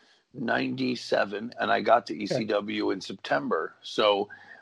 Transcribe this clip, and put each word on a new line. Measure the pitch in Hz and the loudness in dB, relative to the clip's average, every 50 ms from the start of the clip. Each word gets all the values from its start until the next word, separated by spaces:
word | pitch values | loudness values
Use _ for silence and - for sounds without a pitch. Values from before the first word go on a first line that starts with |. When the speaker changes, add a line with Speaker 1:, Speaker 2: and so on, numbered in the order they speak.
| _ _ _ _ _ _ - | _ _ _ _ _ _ -10
Speaker 1:
ninety-seven, | - 113 113 117 127 131 131 127 131 131 127 123 117 - - - - 107 101 101 101 113 120 - - | -6 -2 0 0 0 0 -2 -2 -2 -2 -2 -2 -4 -2 0 0 0 2 0 -2 -8 -8 -8 -6 -4
and | 104 104 | 0 2
I | 107 107 | 2 2
got | 101 113 113 120 - - | 4 6 4 4 4 0
to | 113 | -6
Speaker 2:
Okay. | - 104 | -6 -4
Speaker 1:
E | 95 | -2
C | - 127 110 | -2 -2 0
W | 104 104 104 101 104 107 104 104 101 | 0 0 0 0 0 -4 -2 0 0
in | 101 95 | -2 -2
September. | - - 98 - - - 143 143 143 127 95 80 80 90 - _ | -4 -10 -12 -12 -4 -2 -2 -2 0 0 -2 -2 -2 -4 -8 _
So, | - - - - 110 104 104 98 104 - - - - - - - | -14 -8 -2 4 4 6 6 4 2 -4 -6 -20 -20 -20 -20 -20